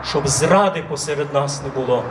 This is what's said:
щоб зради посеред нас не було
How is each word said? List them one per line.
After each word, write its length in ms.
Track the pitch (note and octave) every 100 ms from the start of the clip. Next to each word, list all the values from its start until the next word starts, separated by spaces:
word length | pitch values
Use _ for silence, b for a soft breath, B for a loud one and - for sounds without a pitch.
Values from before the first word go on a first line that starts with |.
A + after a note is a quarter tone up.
щоб 240 | - D3 C#3
зради 540 | C3+ D#3 F#3+ G3 E3+
посеред 520 | - C#3+ - D3 C#3+
нас 280 | C#3+ C#3 -
не 60 | C#3
було 360 | C3 B2+ A#2+ -